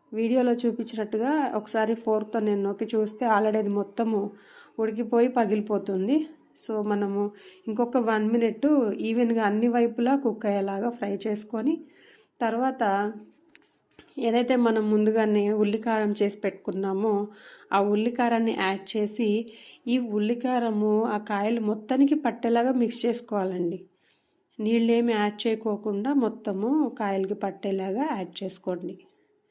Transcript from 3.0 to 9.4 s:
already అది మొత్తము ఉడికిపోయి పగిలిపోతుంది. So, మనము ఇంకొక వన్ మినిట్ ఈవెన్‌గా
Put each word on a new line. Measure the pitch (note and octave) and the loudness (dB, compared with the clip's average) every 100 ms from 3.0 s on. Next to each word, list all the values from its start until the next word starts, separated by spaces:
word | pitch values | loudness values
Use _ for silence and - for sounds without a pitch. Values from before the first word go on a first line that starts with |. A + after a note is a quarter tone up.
| G#3+ G#3+ A#3+ | -2 -2 2
already | G#3 G#3+ G#3+ | 4 4 2
అది | G3+ | 0
మొత్తము | G3+ G3 - A#3 G#3+ G3+ - - - - - | -2 -2 -2 -2 0 -4 -8 -20 -20 -14 -4
ఉడికిపోయి | A3 G#3 A#3 A#3 B3 | -2 -2 0 2 4
పగిలిపోతుంది. | B3+ G#3+ G#3+ G#3+ G3+ G3 F#3+ G3 D4+ D#4 - _ _ - | 2 2 0 0 -2 -2 -2 2 0 0 -8 _ _ -6
So, | G#3+ G#3 | -4 -2
మనము | G3+ G3+ G3 G#3 - - - - | 0 0 -2 -4 -6 -20 -12 -6
ఇంకొక | A3 A#3+ B3+ | -2 0 2
వన్ | A3+ A3 G#3+ | 2 2 2
మినిట్ | A#3 A3+ A3 C#4+ D4 A3 - | 2 2 2 2 4 2 0
ఈవెన్‌గా | G#3+ A3+ A#3 A3+ | -2 2 2 2